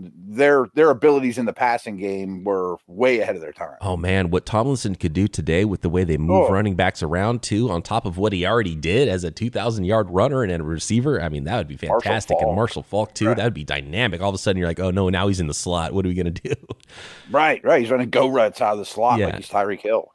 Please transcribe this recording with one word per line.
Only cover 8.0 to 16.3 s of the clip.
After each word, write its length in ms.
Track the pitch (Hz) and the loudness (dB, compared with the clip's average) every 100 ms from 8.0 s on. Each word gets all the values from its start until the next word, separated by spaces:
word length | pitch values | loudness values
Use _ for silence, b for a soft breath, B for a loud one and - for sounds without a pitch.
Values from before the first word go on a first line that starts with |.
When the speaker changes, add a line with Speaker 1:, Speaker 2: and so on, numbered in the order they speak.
| 107 | -4
Speaker 2:
of 120 | 85 | -2
what 140 | 104 | 0
he 120 | 95 | 0
already 300 | 90 120 95 | 0 0 0
did 320 | 80 80 107 135 | -2 0 2 2
as 140 | 92 | 0
a 80 | 85 | -4
two 200 | - 117 | -6 -6
thousand 340 | 110 113 110 | -2 -2 -2
yard 260 | 90 110 95 | 0 0 0
runner 320 | 90 127 135 | 2 2 2
and 100 | 104 | 0
a 120 | 85 | -2
receiver, 580 | 78 82 - 113 139 117 | -2 -4 0 0 2 0
I 60 | 80 | -2
mean, 160 | 73 | -4
that 120 | 71 117 | -4 -4
would 100 | 76 | -6
be 60 | |
Speaker 1:
Marshall 260 | 71 82 110 | -6 -2 0
Speaker 2:
fantastic. 380 | 104 110 - 90 | 0 -2 0 0
And 80 | 110 | 0
Speaker 1:
Falk. 100 | 101 | 0
Speaker 2:
Marshall 260 | 117 - | -2 -4
Falk, 320 | - 101 107 | -6 -4 -4
too, 140 | - 110 | -2 -2
Speaker 1:
Right. 80 | 107 | 0
Speaker 2:
that 80 | |
would 100 | 113 | -2
be 80 | 82 | -4
dynamic. 580 | 73 71 69 90 120 87 | -6 -6 -6 -2 -2 -2
All 100 | 101 | -2
of 40 | |
a 40 | 98 | -2
sudden, 200 | - 92 | 0 0
you're 80 | 85 | 0
like, 140 | 82 | 0
"Oh, 100 | 92 | 0
no, 180 | 95 92 | 2 2
now 180 | 90 101 | 2 0
he's 100 | 92 | 0
in 80 | 78 | -2
the 80 | |
slot. 400 | - 92 87 80 | -4 -2 -2 -2
What 100 | 92 | -2
are 40 | 92 | 0
we 60 | |
gonna 180 | 90 85 | 0 -2